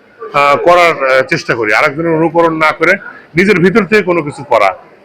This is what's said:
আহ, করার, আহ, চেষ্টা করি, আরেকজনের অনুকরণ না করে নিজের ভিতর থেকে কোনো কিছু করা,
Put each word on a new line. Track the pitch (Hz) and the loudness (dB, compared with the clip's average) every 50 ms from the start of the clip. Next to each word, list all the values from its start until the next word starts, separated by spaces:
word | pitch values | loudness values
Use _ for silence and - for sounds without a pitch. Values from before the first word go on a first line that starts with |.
| _ _ _ _ - - - | _ _ _ _ -20 -6 -2
আহ, | 143 143 143 143 127 | 0 2 2 2 2
করার, | 113 165 175 175 175 170 156 131 135 131 | 2 2 4 4 4 2 0 0 -2 0
আহ, | 131 131 | 0 0
চেষ্টা | 131 131 165 147 - - 151 | 0 0 -4 -6 -4 -4 -4
করি, | 113 113 107 107 | -4 -2 0 0
আরেকজনের | 113 131 151 135 147 165 170 | 0 0 0 -2 -4 -4 -4
অনুকরণ | 165 156 165 165 156 170 165 165 160 160 | -2 0 -2 0 0 0 0 0 0 0
না | 160 156 | -2 -2
করে | 151 - 165 165 190 196 - - - - - _ _ | 0 0 0 0 0 -2 -4 -14 -20 -20 -20 _ _
নিজের | 156 196 196 214 180 | -2 0 2 2 2
ভিতর | 160 190 180 226 202 | 2 2 2 2 0
থেকে | 160 214 214 | 2 0 0
কোনো | 190 180 175 170 | 0 0 -2 -2
কিছু | 147 147 139 - - | -4 -6 -10 -12 -6
করা, | - 120 110 104 95 92 - - - - _ _ | -2 0 2 2 0 -2 -4 -14 -20 -20 _ _